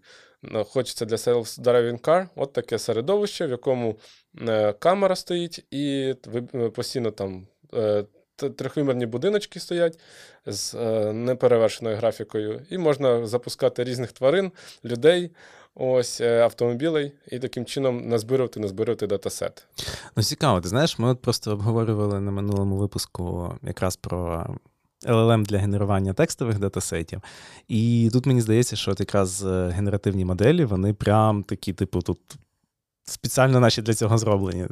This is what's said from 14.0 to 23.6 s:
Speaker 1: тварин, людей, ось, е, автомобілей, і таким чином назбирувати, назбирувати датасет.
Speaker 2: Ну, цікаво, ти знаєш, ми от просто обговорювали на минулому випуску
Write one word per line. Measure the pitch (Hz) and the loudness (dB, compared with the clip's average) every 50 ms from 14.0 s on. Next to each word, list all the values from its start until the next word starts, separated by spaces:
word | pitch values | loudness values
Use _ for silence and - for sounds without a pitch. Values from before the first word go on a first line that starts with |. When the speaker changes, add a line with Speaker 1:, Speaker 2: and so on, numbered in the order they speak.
| 127 - | -4 -6
Speaker 1:
тварин, | - - 127 135 160 190 196 180 - - - - - - - | -4 0 2 2 4 2 0 -2 -6 -12 -20 -20 -20 -14 -8
людей, | 117 120 117 123 156 180 180 175 170 - _ - - - - - _ _ | -6 -2 4 6 6 6 4 2 -4 -8 _ -20 -20 -20 -20 -20 _ _
ось, | - 127 131 127 127 120 - - - | -4 -2 2 2 2 2 0 -2 -2
е, | 117 117 117 117 117 | 0 2 4 6 4
автомобілей, | 113 - - 123 120 120 120 147 170 160 151 143 143 143 _ _ - | 4 2 0 0 0 0 0 -2 0 0 0 -2 -4 -6 _ _ -10
і | 131 123 | -8 -6
таким | 131 120 - 127 117 | -6 -6 -6 -6 -8
чином | - - 139 135 131 123 120 117 117 | -6 -4 -2 0 0 0 -2 -2 -2
назбирувати, | 117 113 107 110 131 135 127 110 - 110 | 0 0 0 0 0 0 0 0 -2 -4
назбирувати | 107 98 95 101 113 123 113 - 107 101 | -6 -4 -2 -2 -2 -2 -2 -2 -2 -2
датасет. | 101 98 - 98 - - 92 92 - - - _ _ - - - - - - - - | -2 -2 -4 -6 -6 -6 -6 -8 -8 -10 -18 _ _ -12 -10 -10 -10 -12 -14 -6 -4
Speaker 2:
Ну, | - 104 | -2 -2
цікаво, | - 151 - - 139 120 92 | -2 -2 0 2 2 2 2
ти | 82 90 | 0 0
знаєш, | 104 131 160 - - - | 0 0 0 0 0 0
ми | 117 127 | 0 0
от | 127 123 | 0 0
просто | - 123 113 - - 110 | 0 -2 -2 -2 -4 -4
обговорювали | 107 101 101 117 113 117 113 110 110 104 104 104 101 98 | -4 -2 -2 0 0 0 0 0 0 0 0 0 -2 -2
на | 98 101 | -2 -4
минулому | 98 98 101 101 101 98 98 98 98 95 | -4 -2 -2 -2 0 0 0 0 0 0
випуску | 104 98 - - - - - - 90 87 90 87 87 87 - - | -2 -2 -4 -6 -8 -8 -8 -8 -6 -6 -4 -6 -6 -8 -8 -10